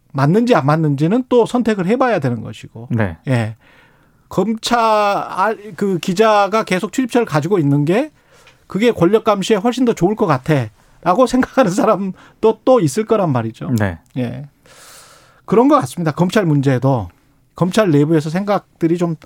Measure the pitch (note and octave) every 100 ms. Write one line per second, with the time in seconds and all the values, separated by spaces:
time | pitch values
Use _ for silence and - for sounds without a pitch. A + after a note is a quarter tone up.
0 | _ C#3 C#3 G3+ A#3+ F#3+ C3+ D#3+ D#3 C#3
1 | D#3+ A#3+ B3+ B3 A3 B3 A#3 G#3 F3+ B3
2 | B3+ G3 C3+ A#2 A2 A2 - A2+ A#2+ A2+
3 | G2+ D#2+ - B2 G#2+ A2+ _ _ _ _
4 | _ _ _ - G3 A3+ - A#3+ A3+ G#3+
5 | G3+ F#3+ - F3 G#3 A3+ D4 F3 G3+ F3+
6 | - F3+ A3 G#3 G3 A3 - F#3 G3 -
7 | B3+ B3 A3+ D3 D3+ G3 C#3+ C#3+ D3 G3+
8 | D4+ - _ _ - _ _ F#3+ A#3+ A3
9 | E3+ G#3+ G#3+ G3+ F3+ G#3+ A#3 A#3+ B3 -
10 | F3 G#3+ G3+ C3 - D3 A2 - _ _
11 | E3 F#3 B3 B3+ - - A#3+ G#3+ G#3+ F#3
12 | G3 - - _ A3 A3 - B3+ D#3 G#3+
13 | A3 A3 F3 B2 A2+ - D#3 A#2+ G2+ E2+
14 | _ C3+ A#2+ B2 C#3+ _ _ - - -
15 | - - _ _ - G3 C4+ D4 C3+ -
16 | D#3+ C#3+ F3+ A3 F3 D3 C3+ B2 C3+ B2+
17 | F#2 - _ _ _ - F3+ G3 G#3 C#3+
18 | D3+ E3 D3+ F3 G3+ F#3+ - _ E3 E3+
19 | E3+ D#3+